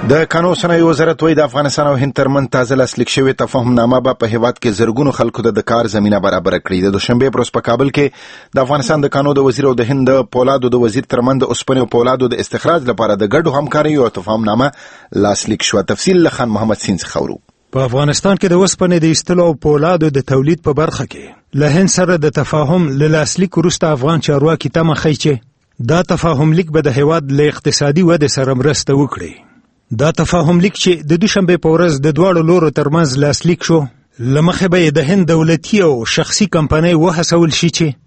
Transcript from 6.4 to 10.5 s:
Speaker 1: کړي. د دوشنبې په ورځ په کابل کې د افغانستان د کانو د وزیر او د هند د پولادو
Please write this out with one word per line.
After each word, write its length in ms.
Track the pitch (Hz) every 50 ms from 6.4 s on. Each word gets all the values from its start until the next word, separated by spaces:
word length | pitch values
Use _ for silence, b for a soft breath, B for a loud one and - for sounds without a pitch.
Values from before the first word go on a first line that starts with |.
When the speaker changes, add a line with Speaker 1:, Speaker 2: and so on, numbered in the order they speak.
| 87 95 90
Speaker 1:
کړي. 220 | 87 - - 92 90 92
د 60 | 101 98
دوشنبې 340 | 98 - - 120 120 131 135 113
په 60 | 123
ورځ 120 | 120 - -
په 40 | 117 -
کابل 240 | - 117 120 135 139 -
کې 600 | 147 143 135 - - - - - - - _ -
د 20 | 135 131
افغانستان 420 | 123 147 147 123 - - 151 143
د 60 | 139 -
کانو 200 | 143 143 147 143
د 80 | 139 135
وزیر 200 | 135 117 113 139 139
او 20 | 127 120
د 80 | 120 110
هند 180 | 143 139 131 127
د 160 | 131 135 123 - -
پولادو 360 | 123 127 131